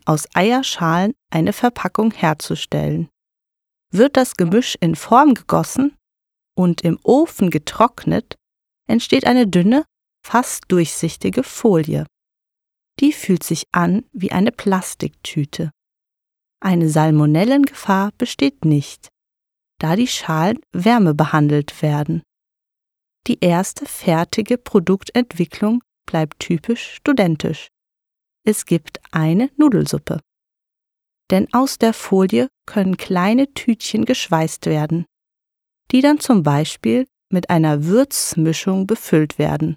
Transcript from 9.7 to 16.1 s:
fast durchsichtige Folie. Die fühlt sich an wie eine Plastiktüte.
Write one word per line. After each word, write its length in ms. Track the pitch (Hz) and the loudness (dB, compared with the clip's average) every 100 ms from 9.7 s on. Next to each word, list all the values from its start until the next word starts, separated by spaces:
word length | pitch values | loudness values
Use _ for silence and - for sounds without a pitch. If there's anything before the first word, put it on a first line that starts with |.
| 269 - _ _ _ | 2 0 _ _ _
fast 400 | - 233 254 - - | -2 -2 -2 -8 -2
durchsichtige 760 | 180 160 - 165 - 190 214 | 0 0 -2 -6 -4 -4 -4
Folie. 600 | - - 226 170 156 147 - _ _ _ _ _ _ _ _ - | -6 -2 2 2 0 -4 -6 _ _ _ _ _ _ _ _ 0
Die 140 | 285 | 0
fühlt 300 | - - 175 | 0 -2 -2
sich 240 | - 170 - | -2 -6 -4
an 320 | 180 170 196 - | -2 0 0 -4
wie 220 | 202 185 | -8 -4
eine 180 | 180 226 | 0 0
Plastiktüte. 1200 | - 202 185 - - - _ - 156 143 - 160 _ _ _ _ | -2 -2 -2 -4 -8 -10 _ -8 -6 -6 -6 -8 _ _ _ _